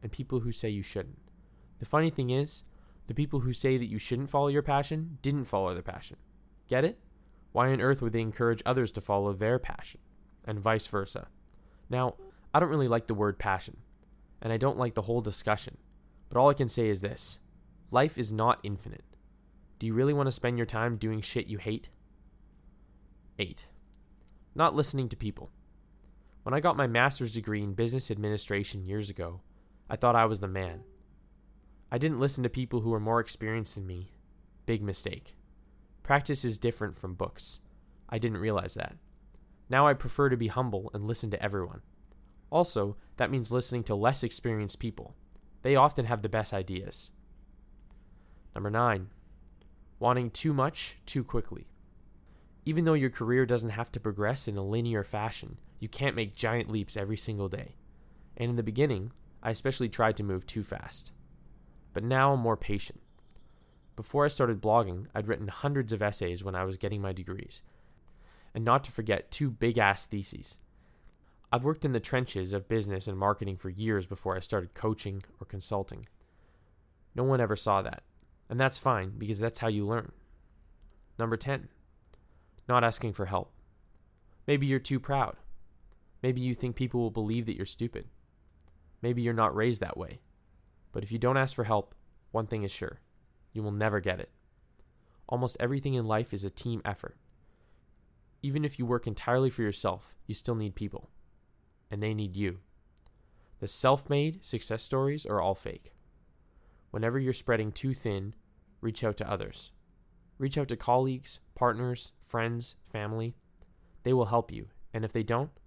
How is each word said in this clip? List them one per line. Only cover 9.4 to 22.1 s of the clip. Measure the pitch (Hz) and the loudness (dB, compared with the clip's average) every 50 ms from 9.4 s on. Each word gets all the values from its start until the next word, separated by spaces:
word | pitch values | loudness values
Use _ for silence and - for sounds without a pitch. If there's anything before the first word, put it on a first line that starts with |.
| 107 110 123 127 | 2 2 2 2
passion? | - - - - - - - - - - - - - - - - - | 0 -2 -6 -8 -10 -14 -16 -18 -20 -20 -20 -20 -20 -20 -20 -14 -10
And | 110 107 104 | -8 -6 0
vice | 95 113 110 110 - | 2 2 4 2 2
versa. | - - 101 95 - - - - - - - - - - - - - - - - - | 0 -2 -2 -2 -2 -6 -10 -10 -14 -18 -20 -20 -20 -20 -20 -20 -20 -20 -20 -8 -4
Now, | 120 127 127 123 - - - - - - - - - | -2 0 0 0 -2 -6 -12 -20 -20 -20 -4 2 4
I | 147 | 4
don't | 175 160 | 4 4
really | 151 151 135 120 | 4 2 4 4
like | 117 117 113 | 2 2 2
the | - 113 | 0 0
word | 101 104 104 95 - | 2 2 2 0 0
passion, | - 104 95 92 - - - - - - - - - - - - - - - - | 0 0 0 0 -2 -8 -14 -16 -20 -20 -20 -20 -20 -20 -20 -20 -20 -20 -14 -8
and | - 113 113 | -4 -2 0
I | |
don't | 113 120 139 - - | 2 2 2 2 2
like | 127 120 104 | 0 -2 0
the | 113 101 | -2 -2
whole | 107 117 120 | 0 0 0
discussion, | 107 107 98 - - 110 107 104 - - - - - - - - - - - - - - | 0 -2 -4 -2 0 0 0 0 -2 -6 -14 -16 -20 -20 -20 -20 -20 -20 -20 -20 -10 0
but | - 120 | 4 6
all | 131 143 | 8 8
I | 143 | 8
can | 139 135 117 | 6 2 0
say | - 123 117 110 | 2 2 2 2
is | 104 92 95 | 2 2 -2
this. | 98 - - - - - - - - - - - - - - - - | -4 -4 -4 -6 -6 -6 -8 -12 -20 -20 -20 -20 -20 -20 -20 -6 0
Life | - 123 139 151 - | 4 4 4 4 2
is | - 120 104 110 | -2 -2 -2 0
not | 107 110 120 123 - - | 2 4 4 2 2 -2
infinite. | 104 101 - - - 104 - - - - - - - - - - - - - - - - - | -6 -6 -8 -8 -12 -14 -16 -18 -20 -20 -20 -20 -20 -20 -20 -20 -20 -20 -20 -20 -20 -10 -6
Do | - | -4
you | 113 110 | 0 2
really | 113 131 143 147 | 4 4 4 4
want | 143 139 135 | 4 2 0
to | 123 | 0
spend | - - 123 123 | 0 0 0 0
your | 120 117 | 0 -2
time | 113 - 110 113 120 120 | -2 -2 0 0 0 0
doing | 104 - 110 110 107 | 0 -2 -2 -2 -2
shit | 104 - - 120 101 | -4 -2 -2 -4 -4
you | - 107 101 | -4 -6 -6
hate? | - 104 110 120 - - - - - - | -4 -4 -4 -4 -6 -10 -18 -20 -20 -20